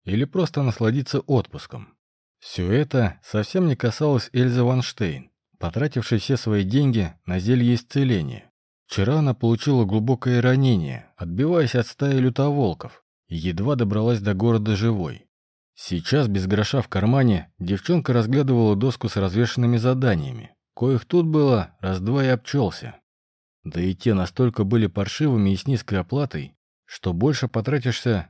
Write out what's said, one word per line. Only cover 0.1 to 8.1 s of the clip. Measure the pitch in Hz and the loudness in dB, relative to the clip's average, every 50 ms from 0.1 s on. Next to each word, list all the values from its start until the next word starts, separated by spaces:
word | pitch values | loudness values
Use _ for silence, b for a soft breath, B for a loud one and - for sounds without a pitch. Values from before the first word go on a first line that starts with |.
| 190 214 139 | -2 -2 -2
просто | - - 185 170 156 - 147 139 | -2 -2 -2 -2 -2 -2 -2 -2
насладиться | 127 - - 117 113 117 143 127 - - 139 | -2 0 0 0 0 2 0 -2 -2 -4 -4
отпуском. | - - 139 117 - - - 73 - - - - - - _ _ _ _ _ _ _ _ _ _ | -2 0 0 0 0 -2 -8 -14 -14 -14 -16 -16 -18 -20 _ _ _ _ _ _ _ _ _ _
Всё | - - - - 90 90 | -16 -10 -6 -4 -2 0
это | 107 139 151 139 - 127 117 92 - - _ | 0 0 0 0 0 0 0 0 -2 -6 _
совсем | - - 107 104 - - 185 180 165 | -6 -4 -4 -4 -2 -2 0 0 0
не | 131 | 0
касалось | - - 117 110 - 151 151 139 117 - - | 0 -2 -2 -2 0 0 2 2 0 -2 -2
Эльзы | - 123 127 127 120 127 120 | 0 0 2 2 2 2 2
Ванштейн, | 123 127 127 120 - - - 104 85 71 65 64 - _ _ _ _ _ _ | 2 2 0 -2 -4 -6 -4 -4 -4 -4 -6 -10 -16 _ _ _ _ _ _
потратившей | - 85 - 113 143 151 - 127 110 - 120 104 | -8 -6 -4 -2 -4 -2 -2 -4 -2 0 -2 -2
все | - - 135 123 | 0 0 -2 -2
свои | - 113 107 101 98 | 0 0 0 0 0
деньги | 92 113 139 147 135 117 110 95 80 - _ _ | 2 2 2 2 4 2 2 0 -2 -6 _ _
на | - 90 92 | -4 -4 -2
зелье | 90 110 127 123 120 120 120 | 0 2 2 4 4 4 2
исцеления. | 113 - - - 139 139 127 | 2 -2 -2 -2 0 2 2